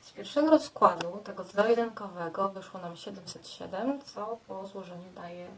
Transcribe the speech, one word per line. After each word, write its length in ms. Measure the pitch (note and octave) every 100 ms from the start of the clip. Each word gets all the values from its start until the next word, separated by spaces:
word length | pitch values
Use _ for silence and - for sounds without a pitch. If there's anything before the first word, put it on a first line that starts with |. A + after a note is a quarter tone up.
Z 100 | -
pierwszego 380 | - G3 - D#4
rozkładu, 720 | D#4 - - G#3 - E3+ G3
tego 200 | G3+ G3+
zero-jedynkowego, 1040 | F3+ G3 A3 A#3 A3+ - G3+ F3 E3 E3 G3
wyszło 300 | F#3+ F#3 F#3+
nam 180 | F3 E3+
siedemset 500 | - G3 F3 E3+ -
siedem, 540 | - E3+ F#3 A#3+ C#4
co 360 | - - G#3+ A#3 -
po 200 | F#3+ G3
złożeniu 460 | G3 F3 F3 F#3 -
daje 320 | F3 F3 F3+